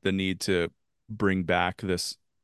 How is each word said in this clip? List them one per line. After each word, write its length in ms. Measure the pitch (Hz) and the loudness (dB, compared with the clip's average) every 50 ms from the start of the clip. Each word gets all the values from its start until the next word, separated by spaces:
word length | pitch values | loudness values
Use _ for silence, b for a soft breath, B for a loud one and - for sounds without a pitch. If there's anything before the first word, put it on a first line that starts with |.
the 100 | - 98 | -2 -2
need 280 | 95 95 95 95 92 90 | 0 0 0 -2 -2 -2
to 280 | - - 95 87 85 85 - _ _ _ _ _ _ - | -2 0 2 2 0 -2 -4 _ _ _ _ _ _ -12
bring 340 | 110 104 107 98 95 92 87 | -4 0 2 2 2 2 2
back 380 | 80 87 87 90 90 92 - | 2 2 2 2 0 -2 -4
this 360 | - 92 90 87 - - - - _ _ _ _ | -4 -2 -2 -2 -4 -6 -10 -14 _ _ _ _